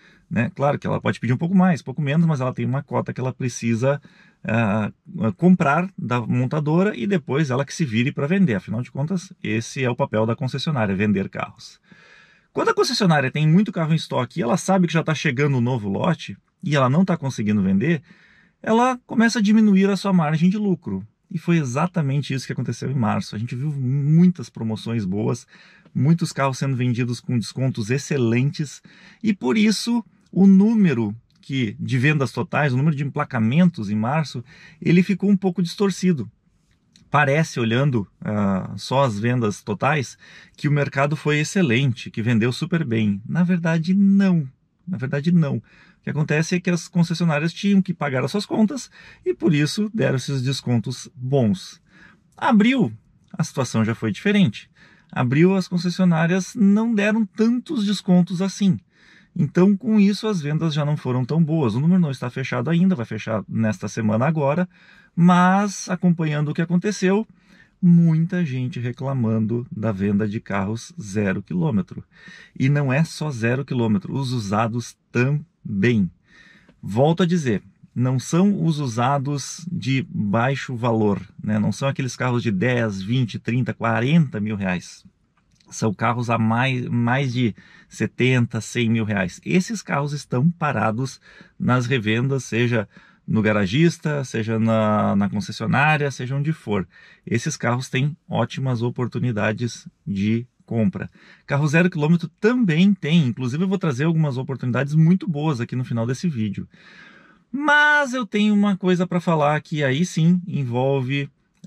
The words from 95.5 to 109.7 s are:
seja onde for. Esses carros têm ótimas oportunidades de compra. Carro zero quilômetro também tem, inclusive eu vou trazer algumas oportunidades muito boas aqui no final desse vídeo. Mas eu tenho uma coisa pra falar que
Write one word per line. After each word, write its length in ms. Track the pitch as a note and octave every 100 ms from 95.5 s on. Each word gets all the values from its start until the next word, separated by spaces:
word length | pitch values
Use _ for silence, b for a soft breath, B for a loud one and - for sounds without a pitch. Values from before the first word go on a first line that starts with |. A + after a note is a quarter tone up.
| G#2 A2+ A2+ D3 D3+ C#3+
seja 240 | C3 B2
onde 200 | C#3 C#3+
for. 340 | D#3 - G2+ F2 B B B -
Esses 320 | A2+ D#3+ -
carros 320 | A#2 A#2+ C3
têm 260 | C3 C#3+ D3+ -
ótimas 520 | A2 A#2 - C3 A#2+
oportunidades 1040 | A#2+ A#2+ A#2+ - B2 G#2 G#2+ A2 A#2+ - - - -
de 420 | G2 G#2 A#2 B2 _ -
compra. 440 | A2+ G#2 F#2+ - B B B -
Carro 220 | C#3+ D3+
zero 220 | D#3+ F3+
quilômetro 400 | D#3 D3+ E3+ E3 -
também 540 | G#3+ B3+ G#3 D#3 G3
tem, 340 | G3+ D3 E3+ B2+
inclusive 340 | A2+ B2+ D3
eu 60 | F#3+
vou 100 | F#3+
trazer 280 | E3 B2 D#3+
algumas 320 | D#3 D3+ B2+
oportunidades 580 | C3 B2+ B2 A#2+ C#3 D#3
muito 320 | D#3+ F#3 -
boas 320 | C#3+ D#3+ B2
aqui 160 | A#2+ B2
no 80 |
final 240 | A#2+ A#2+ A2+
desse 220 | B2+ F3
vídeo. 400 | B2+ G#2+ F#2+ F2+ B B B B B B B _
Mas 640 | C#4 D4+ D4 D4 D4 C#4
eu 120 | B3+ A3+
tenho 280 | G#3 G#3+
uma 240 | G#3 G3+ F#3+
coisa 280 | F#3 F3+ F3+
pra 140 | F3+
falar 400 | F3 D#3+ D3 D3+
que 220 | -